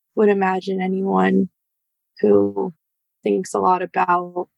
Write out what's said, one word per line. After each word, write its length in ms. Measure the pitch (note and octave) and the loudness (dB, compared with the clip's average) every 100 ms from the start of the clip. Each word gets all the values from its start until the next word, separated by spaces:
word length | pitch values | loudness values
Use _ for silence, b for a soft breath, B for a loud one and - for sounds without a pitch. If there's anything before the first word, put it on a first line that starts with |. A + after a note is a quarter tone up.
| _ | _
would 140 | - G#3 | 0 2
imagine 540 | G3+ F#3+ F#3 G3 F#3+ | 2 0 -2 -4 -4
anyone 640 | F#3 F#3+ F#3+ F#3+ F#3+ F#3+ F#3+ - _ _ _ _ _ - | -4 -2 -2 0 2 2 0 -6 _ _ _ _ _ -2
who 520 | G#3 G3+ G3+ G3+ F#3+ - _ _ _ _ | 2 4 2 -2 -8 -10 _ _ _ _
thinks 320 | G#3 G3+ F#3+ | -4 -2 -2
a 60 | G#3 | -2
lot 220 | F#3+ F#3 | 0 0
about 640 | F3+ - F#3 F3 F3 F3 F3+ | -2 -4 0 0 -2 -8 -10